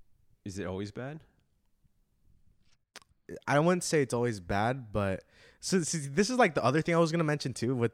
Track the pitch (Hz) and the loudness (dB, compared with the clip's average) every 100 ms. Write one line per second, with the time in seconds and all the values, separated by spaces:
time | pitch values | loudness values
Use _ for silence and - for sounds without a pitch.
0 | - _ _ _ 101 95 90 95 104 - | -20 _ _ _ -12 -8 -8 -6 -8 -10
1 | 131 156 - _ _ _ _ _ _ _ | -12 -14 -18 _ _ _ _ _ _ _
2 | _ _ _ _ _ _ _ _ _ - | _ _ _ _ _ _ _ _ _ -20
3 | - _ - 87 - 139 165 185 - 160 | -20 _ -16 -12 0 2 4 2 2 0
4 | 131 120 120 104 87 98 113 135 113 104 | 2 0 0 -4 -2 0 0 -2 -4 -2
5 | 98 95 - _ - _ - 185 156 170 | -2 -2 -8 _ -20 _ -2 0 0 -4
6 | 139 143 208 254 220 135 120 151 156 165 | -4 0 0 4 4 4 2 2 2 2
7 | 165 170 156 147 139 113 117 131 117 | 2 2 0 -2 -4 -4 -2 0 0